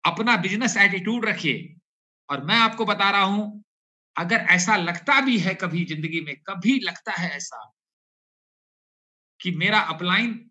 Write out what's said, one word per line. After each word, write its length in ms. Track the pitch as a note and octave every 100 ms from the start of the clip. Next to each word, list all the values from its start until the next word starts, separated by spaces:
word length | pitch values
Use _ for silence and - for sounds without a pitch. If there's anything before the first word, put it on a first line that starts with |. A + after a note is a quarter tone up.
अपना 320 | B3 - A#3 A3
बिजनेस 400 | F#3 G#3 B3 G3+
एटीट्यूड 500 | G3+ F#3+ F#3 A#3+ A3
रखिए। 500 | - D#3+ A#2+ - - _ _ _ _ -
और 140 | C#3
मैं 120 | C#3+ A3+
आपको 280 | A3 A3+
बता 260 | G#3 F#3+ G3
रहा 120 | G3+
हूं, 400 | G3 G3+ G#3 - _ _ _ _ _ -
अगर 200 | F3 A3+
ऐसा 400 | - F3+ G3+ G#3
लगता 440 | E3+ F3 - C4+
भी 180 | C4+ A3+
है 160 | F3+
कभी 300 | F#3 F3+ D#3+
जिंदगी 360 | E3+ D#3 D#3 E3
में, 160 | D#3 C#3
कभी 440 | - F#3+ G3 C4+
लगता 320 | F#3 F3 -
है 180 | F3+ E3+
ऐसा 460 | C#3+ - A#2 G#2+ _ _ _ _ _ _ _ _ _ _ _ _ _ _ _ _ _
कि 100 | F#3
मेरा 300 | D#3 F#3+ G#3+
अपलाइन 720 | E3 D#3 F3+ G3 A#3 G#3 -